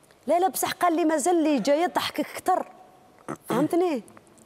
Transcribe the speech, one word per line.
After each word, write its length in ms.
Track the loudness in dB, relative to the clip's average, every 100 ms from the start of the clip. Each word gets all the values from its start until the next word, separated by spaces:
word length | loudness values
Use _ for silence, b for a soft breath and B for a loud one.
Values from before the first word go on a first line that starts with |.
| _ _ -2
لا، 120 | 2
لا، 100 | 2
بصح 240 | -2 -6
قال 240 | 0 0 2
لي: 80 |
"مازال 400 | 2 2 2 2
لي 140 | 2 2
جاية 260 | 2 2 2
تضحكك 340 | -2 -6 -6
أكثر". 460 | -8 -6 -2 -2 -4 -14 -20 -20 -20 -20 -16 -14 -4
فهمتني؟ 540 | -2 0 0 0 -2 -8 -18 -20 -20